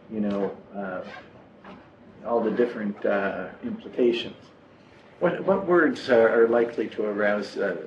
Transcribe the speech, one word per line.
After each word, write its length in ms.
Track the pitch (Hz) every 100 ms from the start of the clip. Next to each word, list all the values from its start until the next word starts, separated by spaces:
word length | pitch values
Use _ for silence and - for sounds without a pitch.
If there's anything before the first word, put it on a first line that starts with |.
| -
you 100 | 110
know, 340 | 101 101 95 - - 98
uh, 260 | 95 92 98 - - - - - - - - - - - 113
all 140 | 117
the 120 | 107
different, 520 | 98 120 110 104 101 104
uh, 420 | 101 98 92 92 -
implications. 760 | 120 104 101 127 120 117 98 - - - - - - - - -
What, 240 | 175 151
what 240 | 160 196 165
words 420 | 175 147 - 139
are, 340 | 117 113 117
are 40 | 113
likely 400 | 120 113 - 107
to 140 | -
arouse, 540 | 107 104 104 104 98 95
uh, 200 | 95 85